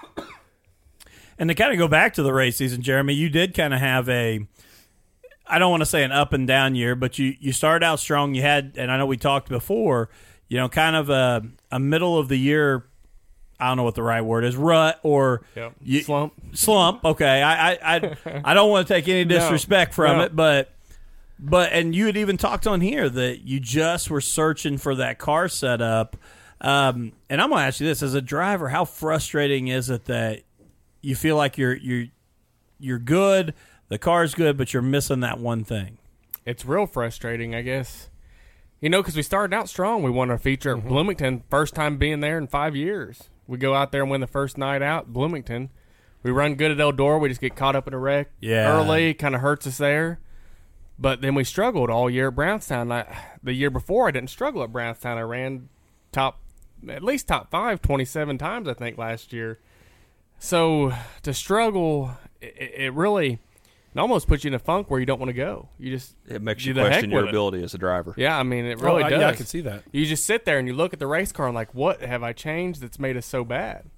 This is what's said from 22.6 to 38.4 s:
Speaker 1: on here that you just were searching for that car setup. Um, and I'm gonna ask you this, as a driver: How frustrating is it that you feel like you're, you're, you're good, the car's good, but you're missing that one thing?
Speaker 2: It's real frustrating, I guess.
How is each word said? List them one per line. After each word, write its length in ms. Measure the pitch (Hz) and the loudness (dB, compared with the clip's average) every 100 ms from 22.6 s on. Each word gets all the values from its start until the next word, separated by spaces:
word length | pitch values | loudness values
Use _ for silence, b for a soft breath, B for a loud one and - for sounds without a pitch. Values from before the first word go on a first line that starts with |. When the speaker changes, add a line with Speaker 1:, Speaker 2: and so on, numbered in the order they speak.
| 220 | 0
Speaker 1:
on 140 | 190 | 2
here 300 | 180 285 165 | 2 2 0
that 320 | 123 123 123 | 0 -2 -4
you 180 | - 135 | -6 -6
just 500 | 123 139 160 170 - | -2 0 0 0 -2
were 120 | 151 | -4
searching 560 | - - 156 151 151 139 | -2 0 0 0 -2 -4
for 180 | 147 135 | -2 -2
that 240 | 123 120 | -2 -4
car 300 | - 151 180 | -2 0 0
setup. 640 | - 131 117 117 113 110 - B B B B | -2 -2 0 2 0 0 -6 B B B B
Um, 500 | - 143 139 123 117 - _ | 0 2 2 0 -6 -12 _
and 120 | 143 | 0
I'm 80 | 247 | 2
gonna 140 | 262 | 2
ask 180 | 135 131 | 0 0
you 40 | 151 | -2
this, 140 | 135 | -2
as 120 | 139 | -2
a 80 | 139 | -4
driver: 480 | 127 143 185 202 143 | -2 -2 -2 -2 -2
How 160 | 147 180 | -2 -2
frustrating 840 | - 156 156 - 151 143 139 131 | -4 -2 -2 0 0 0 0 0
is 220 | 127 123 | -4 -2
it 160 | 120 - | -6 -4
that 380 | 120 113 110 - _ _ _ _ _ | -4 -2 -6 -12 _ _ _ _ _
you 120 | 143 | -6
feel 220 | 131 156 151 | -2 2 2
like 200 | 143 139 | 0 0
you're, 200 | 127 131 | 0 0
you're, 300 | 131 123 120 - _ _ _ _ _ _ | -4 -4 -6 -12 _ _ _ _ _ _
you're 180 | 135 123 | -6 -6
good, 560 | 117 165 196 190 170 - b b _ | 0 2 4 4 2 -6 b b _
the 100 | 107 | -4
car's 340 | - 175 165 | 2 2 2
good, 240 | - 160 139 | 2 2 2
but 160 | 127 | 0
you're 80 | 131 | 0
missing 380 | 123 143 135 131 | 0 0 0 -2
that 180 | 123 117 | -2 -4
one 240 | 117 117 | -4 -4
thing? 360 | 104 110 98 113 _ _ _ - - | -4 -6 -6 -12 _ _ _ -12 -10
Speaker 2:
It's 180 | 123 127 | -8 -2
real 220 | 160 202 | 0 0
frustrating, 680 | - 117 - 117 117 117 | -2 -6 -6 -8 -6 -6
I 80 | 117 | -8
guess. 480 | 123 131 127 - - - b b | -6 -6 -6 -12 -20 -20 b b